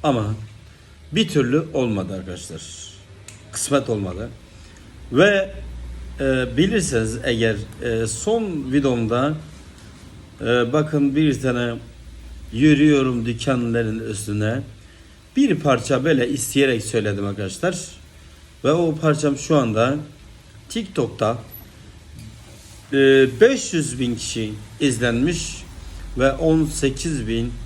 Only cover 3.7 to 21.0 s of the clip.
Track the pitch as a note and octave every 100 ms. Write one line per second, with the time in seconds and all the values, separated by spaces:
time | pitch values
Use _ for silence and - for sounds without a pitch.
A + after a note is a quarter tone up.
3.7 | C#3 A#2+ G#2+ F#2+ F2+ A#2 - - - -
4.7 | - - - - C3 G3 G3+ F#3+ - -
5.7 | - - - - - C3+ C3 B2 A#2 F#3+
6.7 | A3+ D#3 A#2 A2 A#2 C3+ A#2 A2+ G2+ G#2
7.7 | - A#2+ A2+ A2+ - - A3+ G#3+ D#3+ C3
8.7 | C#3 C3+ A#2+ A2 A#2+ C#3 D#3 - - -
9.7 | - - - - - - - A2+ B2 A#2
10.7 | D3 D3+ D#3 C#3 C#3 D#3 B2 B2+ B2 A#2+
11.7 | A#2 - - - - - - - A2+ D3+
12.7 | C#3+ D3+ C#3+ C3 B2 A2+ A2+ - B2+ A#2+
13.7 | A#2 A2+ A2 A2+ G#2 G#2+ G#2 G#2+ A#2 A2
14.7 | - - - - - - - C#4 F3 D3
15.7 | B2 - C3 C#3+ C#3+ A#2+ C#3+ - C3+ C3+
16.7 | A#2 G2+ A#2 G#2+ G2+ G2+ G2 F#2+ - F3
17.7 | F#3 - - - - - - - - C3+
18.7 | D#3+ E3 D#3 D#3+ D3+ D3+ C3+ - D#3 A#2+
19.7 | G#2+ A#2 D3 D3 - - - - - -
20.7 | A3+ G3 -